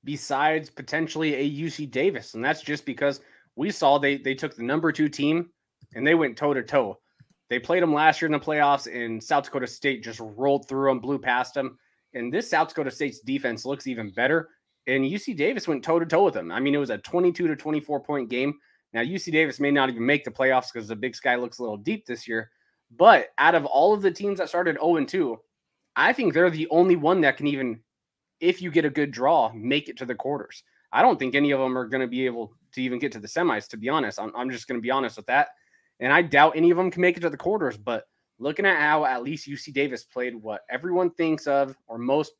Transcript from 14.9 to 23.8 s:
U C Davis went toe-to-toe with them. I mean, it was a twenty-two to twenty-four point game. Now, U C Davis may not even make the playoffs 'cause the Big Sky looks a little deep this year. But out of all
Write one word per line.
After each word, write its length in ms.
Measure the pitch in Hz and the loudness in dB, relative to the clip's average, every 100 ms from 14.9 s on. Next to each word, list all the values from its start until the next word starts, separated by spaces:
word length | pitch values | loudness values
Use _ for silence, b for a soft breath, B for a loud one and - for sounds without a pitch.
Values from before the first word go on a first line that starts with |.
| 135 135 | 0 0
U 100 | 202 | -2
C 160 | - | -6
Davis 360 | 180 143 254 - | -2 0 0 -4
went 160 | 143 - | -4 0
toe-to-toe 400 | 165 165 160 196 | 0 2 4 4
with 80 | |
them. 180 | 104 85 | 2 -6
I 80 | 95 | -2
mean, 160 | 135 143 | 0 0
it 40 | |
was 100 | 135 | 0
a 80 | 107 | -6
twenty-two 500 | - 175 180 170 170 | -4 0 2 2 -2
to 80 | 147 | -2
twenty-four 460 | 156 156 147 143 | -4 -6 -4 -6
point 280 | - 147 117 | -4 -6 -4
game. 300 | 123 139 151 b b b | -2 -4 -6 b b b
Now, 100 | 113 | -4
U 160 | 123 185 | -4 -4
C 140 | - | -2
Davis 300 | 156 156 127 | 2 2 0
may 100 | 143 | 2
not 160 | 143 131 | 4 2
even 160 | 117 120 | 2 0
make 200 | 147 156 | 0 -2
the 60 | |
playoffs 420 | 127 131 127 123 | 0 2 2 0
'cause 160 | 120 107 | -12 -10
the 80 | 110 | -8
Big 180 | 123 - | -8 -4
Sky 200 | 131 123 | -2 -2
looks 240 | 123 - | -2 -8
a 20 | |
little 160 | 120 104 | -10 -8
deep 280 | 104 214 - | -6 -6 -8
this 220 | 120 - | -12 -6
year. 240 | 113 110 _ _ _ _ | -6 -6 _ _ _ _
But 380 | 120 190 180 - - | 6 8 8 6 2
out 180 | 151 170 | 4 4
of 100 | 139 | 2
all 280 | 135 | 4